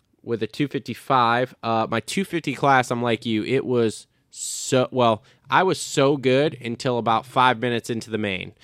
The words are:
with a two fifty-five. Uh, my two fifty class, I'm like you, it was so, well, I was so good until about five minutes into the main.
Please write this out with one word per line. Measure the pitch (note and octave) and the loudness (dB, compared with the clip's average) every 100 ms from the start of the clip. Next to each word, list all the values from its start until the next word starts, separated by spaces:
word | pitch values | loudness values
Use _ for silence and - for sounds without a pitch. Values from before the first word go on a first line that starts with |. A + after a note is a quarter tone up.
| _ _ | _ _
with | - A#2 | -8 -6
a | G#2+ | -4
two | - D3 | -4 -4
fifty-five. | C#3+ A#2 A2+ - C3+ A#2 A#2+ B2+ - | -4 -8 -10 0 2 4 2 0 -4
Uh, | A#2 A2+ A2 | -2 -2 0
my | A2+ | -2
two | - - G3 | -4 -4 -4
fifty | E3+ D3+ | -4 -6
class, | B2+ C#3+ C3 B2 | -2 4 4 2
I'm | A#2+ | -2
like | A#2+ A#2 A#2+ | 0 -2 0
you, | A2 | -2
it | - C3 - | 0 -2 0
was | B2 A2+ - - _ _ | 2 0 -2 -12 _ _
so, | - - - - C3 B2+ | -14 -12 -10 0 0 2
well, | C3 A#2+ G#2+ _ _ - | 2 2 2 _ _ 0
I | C#3 | 2
was | F#3 D#3 | 2 0
so | - - C#3 C#3 | -4 0 2 2
good | B2+ C3 D3+ B2+ | 2 2 2 -2
until | A#2 A#2 C3+ A#2+ | -8 -6 -2 -2
about | A2+ A2+ - | 0 0 0
five | C3+ B2+ A#2 | 2 2 2
minutes | B2 A#2+ - | 0 -2 -4
into | A2+ G#2+ | -6 -6
the | A2 | -4
main. | G#2 F#2 F#2 - | -4 -4 -8 -16